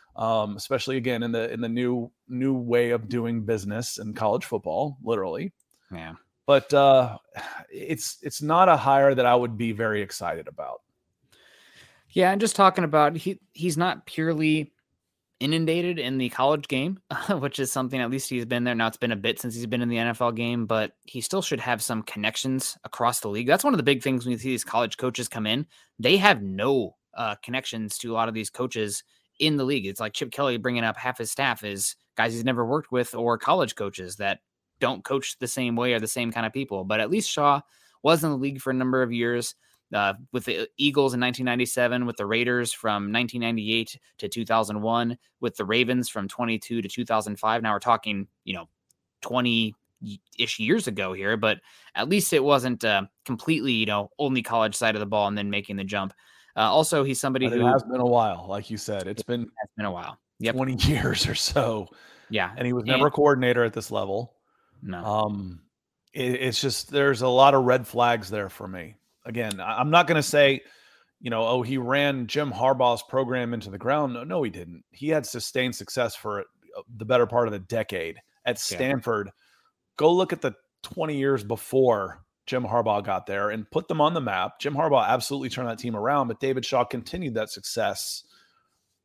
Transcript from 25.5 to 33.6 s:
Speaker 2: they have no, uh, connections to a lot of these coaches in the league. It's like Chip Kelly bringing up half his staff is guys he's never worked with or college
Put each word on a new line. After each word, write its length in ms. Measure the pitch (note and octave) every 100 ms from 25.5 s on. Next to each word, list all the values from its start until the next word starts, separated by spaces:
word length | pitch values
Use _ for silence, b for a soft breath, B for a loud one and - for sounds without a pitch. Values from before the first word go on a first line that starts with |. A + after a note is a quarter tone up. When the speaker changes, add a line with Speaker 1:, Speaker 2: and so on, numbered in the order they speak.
| B2 D#3 b b -
Speaker 2:
they 200 | A#2+ F#3+
have 240 | G#3 C#3
no, 560 | G2 F#2+ A#2+ C#3 G2+ - _
uh, 220 | - A2+ G#2
connections 560 | - B2+ - A2+ G#2 -
to 120 | A#2+
a 40 | A2+
lot 120 | A2+
of 60 |
these 160 | A2 G#2
coaches 540 | - B2+ A2+ G#2 G2+ - _ _ _
in 160 | D#3 D3
the 80 |
league. 220 | C3 C#3 G2
It's 160 | G2
like 120 | G#2+
Chip 180 | - B2+
Kelly 260 | - C#3 A#2+
bringing 260 | B2 A#2+
up 140 | A2+ G#2+
half 200 | B2+ B2
his 140 | A2
staff 320 | - C3+ A2+
is 320 | G#2 G2 - - _ -
guys 180 | A#2
he's 100 | A#2
never 220 | A#2+ A#2+ A#2
worked 260 | D3 -
with 240 | B2 A#2+ A#2
or 220 | A#2 A#2
college 380 | - F3+